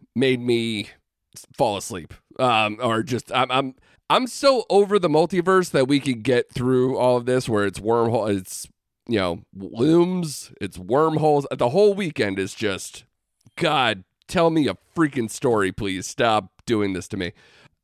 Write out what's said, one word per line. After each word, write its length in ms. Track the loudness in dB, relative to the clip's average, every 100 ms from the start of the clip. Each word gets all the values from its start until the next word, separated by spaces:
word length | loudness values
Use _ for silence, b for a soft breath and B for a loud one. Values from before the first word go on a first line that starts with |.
| _ -2
made 240 | 0 0
me 500 | 0 0 0 -4 -8 -14 _ _ _ -20
s-, 100 | -20 -2
fall 200 | -2 -2
asleep, 360 | -6 -12 -12 -20 _ -2
um, 400 | 0 2 0 -2
or 220 | -2 -2
just, 280 | -2 -4 -4
I'm, 180 | -2 0
I'm, 240 | 0 -2 -8 b b _
I'm 160 | 0 0
so 400 | 0 2 2 2
over 280 | 2 4 2
the 120 | 2
multiverse 600 | 2 2 0 2 2 2
that 160 | 0 2
we 100 | 2
could 240 | 0 -4
get 260 | 0 0 0
through 460 | -4 0 2 2 2
all 200 | 2 2
of 80 | 2
this 240 | -2 0
where 160 | 0 0
it's 140 | -2
wormhole, 520 | 0 2 2 0 0
it's, 320 | -2 -4 -14 -16 _ _ _ -4
you 100 | -2
know, 220 | 0 -4 -10
looms, 960 | -16 -14 -2 2 4 4 0 -6 -10 -16 -12
it's 160 | -12 -12
wormholes. 680 | -2 2 2 2 2 0 -2
The 180 | -2 -2
whole 240 | 4 2
weekend 460 | 2 -4 -4 -4 -2
is 140 | -6 -4
just, 480 | -4 -4 -10 -18 -20 _ _ _ _ -4
God, 480 | -2 2 0 -2 -8 _ _
tell 220 | 2 2
me 180 | 2 0
a 100 | -2 _ -2
freaking 340 | -2 0 -6
story, 420 | -2 0 2 2
please. 340 | -2 -6 -6 -8
Stop 440 | -2 2 2 -2 _ -2
doing 260 | 0 0
this 140 | -4 -8
to 60 | -8
me. 160 | -8 -8 b b b _